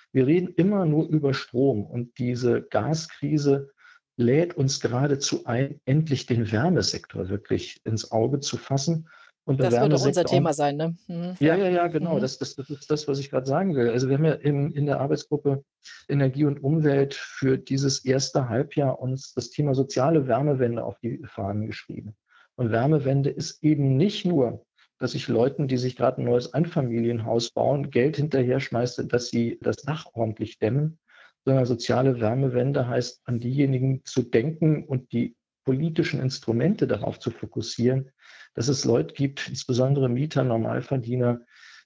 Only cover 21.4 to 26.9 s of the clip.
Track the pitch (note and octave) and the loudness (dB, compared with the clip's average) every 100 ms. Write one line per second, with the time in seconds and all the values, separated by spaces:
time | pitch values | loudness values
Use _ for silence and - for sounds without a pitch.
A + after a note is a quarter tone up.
21.4 | G2 G#2 A2 - - - A2 - _ _ | -4 -4 -6 -8 -12 -14 -14 -18 _ _
22.4 | _ - A#2+ A2+ C3+ D#3 B2+ C#3 C#3 D3 | _ -4 0 2 2 2 2 2 0 -2
23.4 | D3 - D3+ D3 C#3 C3 G3+ - F3 E3 | -8 -2 2 2 2 4 2 0 0 2
24.4 | A#2 A2 _ _ _ - B2+ C3 - A#2 | 2 -2 _ _ _ -8 -6 -4 -2 2
25.4 | B2+ C#3 C#3 C3 B2+ - B2+ C3 B2 B2 | 2 2 -2 0 -2 0 -2 0 0 0
26.4 | B2 C#3 E3 E3+ B2+ | 0 -2 0 0 -2